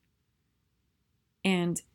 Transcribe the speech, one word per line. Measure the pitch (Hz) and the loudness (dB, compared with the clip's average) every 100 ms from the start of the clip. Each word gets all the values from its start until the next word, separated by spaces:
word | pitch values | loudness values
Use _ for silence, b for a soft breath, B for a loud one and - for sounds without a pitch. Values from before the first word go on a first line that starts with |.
| _ _ _ _ _ _ _ _ _ _ _ _ _ _ | _ _ _ _ _ _ _ _ _ _ _ _ _ _
And | 190 180 175 170 - | 0 0 0 -4 -8